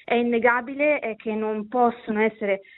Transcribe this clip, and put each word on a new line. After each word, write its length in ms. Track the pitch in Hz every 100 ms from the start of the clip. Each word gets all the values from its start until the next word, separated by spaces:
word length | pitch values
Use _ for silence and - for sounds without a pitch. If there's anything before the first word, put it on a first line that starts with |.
è 100 | -
innegabile 840 | 240 240 233 240 247 233 269 294 294
è 180 | 226 214
che 180 | 226
non 320 | 214 214 214 208
possono 540 | 247 240 240 - 214
essere, 400 | 220 220 202 190 -